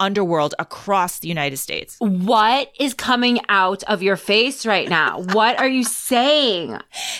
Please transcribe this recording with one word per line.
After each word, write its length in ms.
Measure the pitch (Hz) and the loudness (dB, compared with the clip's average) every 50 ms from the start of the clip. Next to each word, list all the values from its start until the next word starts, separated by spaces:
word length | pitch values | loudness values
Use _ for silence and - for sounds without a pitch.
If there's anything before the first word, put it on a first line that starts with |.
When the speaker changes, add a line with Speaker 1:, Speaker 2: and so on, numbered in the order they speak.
Speaker 1:
underworld 540 | 190 196 202 208 190 170 170 156 147 151 - - | -2 0 0 0 0 0 2 0 0 0 -2 -4
across 640 | 165 - - - - 202 202 190 180 180 - - | -8 -8 -12 -10 -4 0 0 0 0 0 -4 -8
the 80 | - 160 | -8 -6
United 300 | 170 160 143 143 135 135 | -4 -2 -4 -4 -4 -6
States. 380 | - - - - - - - - | -8 -8 -8 -8 -8 -10 -8 -4
Speaker 2:
What 720 | 240 208 190 180 180 202 247 220 214 220 247 277 269 - - - | -2 0 0 0 2 2 4 4 4 4 4 2 0 -4 -4 -4
is 140 | 269 277 - | -2 -2 -2
coming 440 | - - - 254 240 247 247 240 240 - - | -4 -2 0 0 2 2 2 2 0 0 2
out 360 | 202 196 185 185 196 196 - | 2 2 2 2 0 -2 -4
of 180 | - 214 175 185 | -4 -2 0 0
your 140 | 196 196 | 0 0
face 500 | 175 - - 202 214 240 269 269 - - | 0 0 2 2 2 2 2 -2 -4 -2
right 220 | 226 202 180 - - | 0 0 0 0 2
now? 320 | 180 160 151 117 82 - | 2 2 2 2 0 -4
What 380 | 180 185 196 220 214 233 254 - | -4 0 2 4 4 4 4 2
are 80 | 262 262 | 0 2
you 160 | 262 262 240 | 2 0 0
saying? 920 | - - - - - 254 240 247 285 302 302 277 240 196 175 165 117 110 - - _ - - - - - | -2 -4 -6 -4 0 0 2 4 4 4 2 2 2 0 -2 -4 -8 -10 -12 -14 _ -14 -12 -10 -10 -8